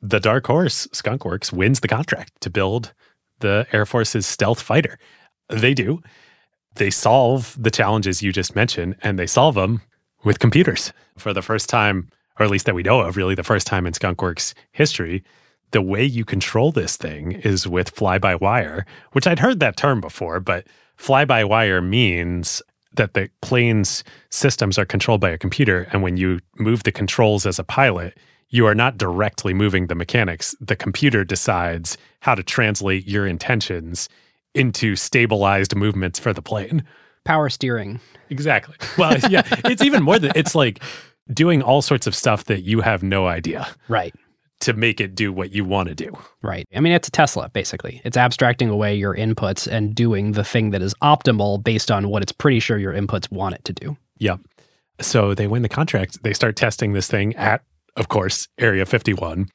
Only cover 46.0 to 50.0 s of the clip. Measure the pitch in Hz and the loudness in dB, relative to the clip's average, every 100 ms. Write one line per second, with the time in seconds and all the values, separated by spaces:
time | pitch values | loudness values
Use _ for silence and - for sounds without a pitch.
46 | - - - _ 104 90 - 95 160 170 | -10 -12 -20 _ -8 -8 -8 0 2 2
47 | - - 147 - - - - - - 123 | 2 2 2 2 -6 -6 -6 -8 -10 -10
48 | 123 123 123 - 127 120 117 104 104 104 | -4 2 2 4 0 2 0 0 0 0
49 | 101 95 110 107 98 101 - 113 104 110 | -2 -2 -2 -2 -2 -4 -4 -2 -2 0